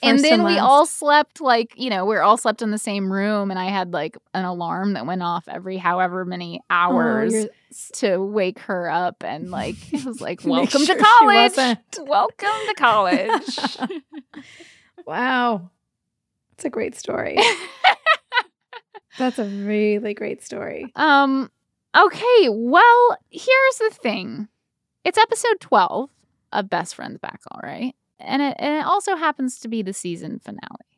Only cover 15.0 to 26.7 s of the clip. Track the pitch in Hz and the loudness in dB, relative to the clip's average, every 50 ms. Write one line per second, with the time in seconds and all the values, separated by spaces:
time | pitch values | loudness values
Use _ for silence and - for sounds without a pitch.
15 | 349 - 160 - 247 254 262 247 247 240 226 190 175 180 _ _ _ _ _ _ | -14 -10 -6 -4 -2 0 0 0 0 0 -2 -4 -6 -12 _ _ _ _ _ _
16 | _ _ _ _ _ _ _ _ _ _ _ - - 277 - 226 208 - - - | _ _ _ _ _ _ _ _ _ _ _ -10 -10 -8 -6 -6 -6 -6 -8 -10
17 | - - - - - 85 - - 427 480 403 339 370 359 - - - 762 831 - | -10 -8 -6 -6 -6 -4 -2 0 0 0 0 -4 -8 -14 -8 0 2 2 2 2
18 | _ 640 640 - _ _ 494 480 440 - _ _ _ _ - 466 - _ - 415 | _ 0 0 0 _ _ -4 -4 -4 -6 _ _ _ _ -20 -20 -20 _ -20 -20
19 | - _ _ - 262 254 240 - 220 202 202 202 202 208 214 214 214 208 208 208 | -20 _ _ -4 -4 -4 -2 -4 -6 -6 -6 -8 -6 -4 -2 0 0 0 0 0
20 | 233 208 208 - 214 208 - - - - 240 - - - - - - 240 - - | -4 -6 -8 -8 -8 -8 -8 -10 -12 -14 -12 -10 -10 -10 -10 -10 -12 -12 -4 -2
21 | 294 311 285 277 277 269 269 269 254 - _ _ _ _ _ _ _ _ - 311 | 2 4 4 4 4 2 0 -2 -4 -6 _ _ _ _ _ _ _ _ 4 4
22 | 381 370 - - 415 494 494 466 370 247 202 220 233 240 277 349 453 480 480 480 | 4 4 2 0 2 4 6 6 6 4 2 -2 0 2 6 6 8 8 8 8
23 | 480 480 - - _ _ - - - 508 523 523 539 523 508 - 427 440 440 - | 6 4 2 0 _ _ -18 -6 0 2 2 4 4 2 0 0 -2 -4 -4 -4
24 | - 240 208 196 180 - 113 - 208 - _ _ _ _ _ _ _ _ _ _ | -4 -4 -4 -4 -6 -10 -10 -12 -12 -14 _ _ _ _ _ _ _ _ _ _
25 | - 370 - 427 440 453 466 - - 466 440 370 - - 262 208 185 - - 208 | -6 -2 2 2 2 2 0 -2 -2 -2 -2 -2 -2 2 2 2 2 2 0 -6
26 | 262 285 _ _ _ _ _ _ _ _ - 202 196 196 | -8 -8 _ _ _ _ _ _ _ _ -6 -6 -4 -4